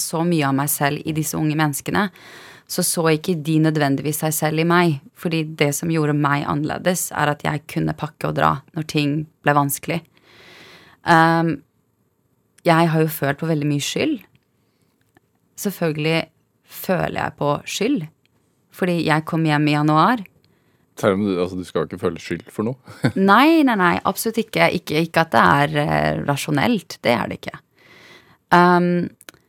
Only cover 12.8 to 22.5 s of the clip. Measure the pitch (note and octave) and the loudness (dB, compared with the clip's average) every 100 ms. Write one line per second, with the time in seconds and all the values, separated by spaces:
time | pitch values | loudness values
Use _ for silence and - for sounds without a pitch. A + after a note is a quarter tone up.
12.8 | E3+ D#3+ D#3+ - C#3 C#3 D#3+ D#3 D3 C#3+ | 4 2 0 -2 -2 -2 -2 -2 0 -2
13.8 | - - D4+ C4 - _ _ _ _ _ | -4 -2 -2 -4 -8 _ _ _ _ _
14.8 | _ _ _ _ _ _ _ - G3+ - | _ _ _ _ _ _ _ -10 -8 -4
15.8 | E3+ D3+ D#3 D#3+ - _ _ _ _ - | -4 -2 -2 -2 -4 _ _ _ _ -10
16.8 | - F3 D#3 - - - C#3+ D3 - - | -4 -2 -2 -4 -6 -4 -4 -4 -6 -4
17.8 | G#3+ C#4 D3+ _ _ _ _ _ _ - | -2 -2 -6 _ _ _ _ _ _ -4
18.8 | F3+ E3+ D#3 D#3 D#3 E3 D#3+ D3 D3+ D3 | -2 0 0 0 0 -2 2 2 2 2
19.8 | D3+ D#3 F3+ B3 F#3+ _ _ _ _ _ | 2 4 2 0 -6 _ _ _ _ _
20.8 | _ - A2 F#2+ G#2 F2+ F2+ F#2 F2 E2+ | _ -2 0 2 0 0 -2 -4 -6 -4
21.8 | D2+ F2+ F2 E2 - F2 - | -4 -4 -6 -6 -8 -10 -10